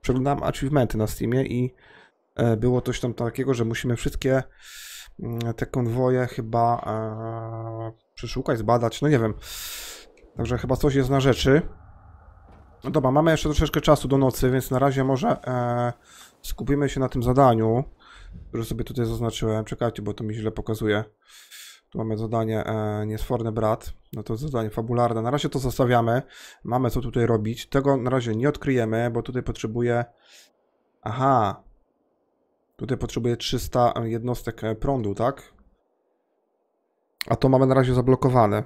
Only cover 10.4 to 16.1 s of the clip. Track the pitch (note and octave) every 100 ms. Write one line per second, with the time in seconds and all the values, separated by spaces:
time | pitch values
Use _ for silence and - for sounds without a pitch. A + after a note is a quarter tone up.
10.4 | A2+ B2 B2 C3 D3 C#3 B2 C3+ C3+ A#2+
11.4 | C3+ C#3+ - - - - - - - -
12.4 | - - - - C3+ D3+ C3 C#3 E3 D#3
13.4 | D3+ C#3+ D3+ D#3 D3+ D3 C3 C#3 C3 -
14.4 | C3 C3 - B2+ C#3 C3 C3+ C3 G#3 -
15.4 | - B2 A#2+ A#2+ A#2+ A#2+ _